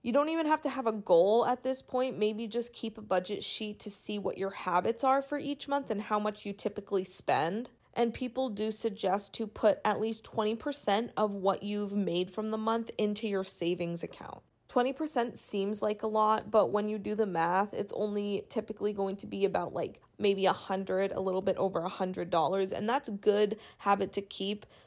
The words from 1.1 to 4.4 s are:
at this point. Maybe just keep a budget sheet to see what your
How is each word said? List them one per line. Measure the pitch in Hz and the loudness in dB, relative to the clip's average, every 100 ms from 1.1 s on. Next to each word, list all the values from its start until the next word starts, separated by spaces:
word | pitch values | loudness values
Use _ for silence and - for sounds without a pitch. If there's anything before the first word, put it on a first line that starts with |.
| 165 190 226 240 | 6 8 4 4
at | 254 | 0
this | 262 262 | -2 -4
point. | - 254 262 - | -2 -2 0 0
Maybe | 214 214 226 | 0 0 -4
just | 233 233 | -4 -4
keep | - 226 220 | -8 -8 -8
a | |
budget | 208 185 185 208 | 0 0 0 -4
sheet | - - 214 208 | -4 -4 -6 -6
to | 208 | -6
see | 202 - 208 | -4 -4 -2
what | 190 | -4
your | - | -4